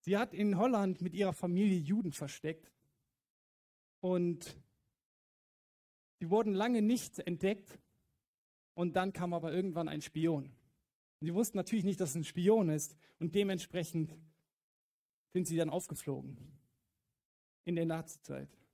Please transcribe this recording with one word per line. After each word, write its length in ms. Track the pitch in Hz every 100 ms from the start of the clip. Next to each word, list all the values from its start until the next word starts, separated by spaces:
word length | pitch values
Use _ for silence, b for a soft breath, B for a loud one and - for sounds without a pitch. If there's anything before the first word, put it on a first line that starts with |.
Sie 160 | - 196
hat 180 | 233
in 240 | - 208 185
Holland 420 | 240 233 196 185
mit 140 | 175
ihrer 180 | 170 196
Familie 460 | 165 180 175 208 185
Juden 340 | 147 208 185
versteckt 600 | 139 143 - 151 160 - _ _ _ _ _ _ _ _ _ _ _ _ _
und 600 | 185 180 175 170 - - _ _ _ _ _ _ _ _ _ _ _ _ _ _ _ _
sie 120 | 165
wurden 240 | 202 220
lange 280 | 190 226 240
nicht 380 | 214 240 - -
entdeckt 580 | - 170 190 196 - - _ _ _ _ _ _ _ _ _
und 220 | - 175 180
dann 160 | 185
kam 200 | 190 175
aber 200 | 170 160
irgendwann 360 | 165 190 165 160
ein 140 | 151
Spion. 440 | - 151 165 156 135 - _ _ _ _ _ _
Und 60 | 156
sie 80 |
wussten 220 | 170 226 202
natürlich 280 | 180 220
nicht, 160 | 185 190
dass 100 | 180
es 60 | 147
ein 80 |
Spion 440 | 151 - 180 220 180
ist 280 | 151 - - b b
und 160 | 165 180
dementsprechend 840 | 202 185 - 175 165 170 156 - - _ _ _ _ _ _ _ _ _ _
sind 140 | 180 165
sie 100 | 165
dann 140 | 160
aufgeflogen 640 | 160 - 151 - 139 135 139 - - _ _ _ _ _ _ _ _ _ _
in 120 | - 170
der 100 | 165
Nazizeit. 640 | 160 160 - - 135 143 _ _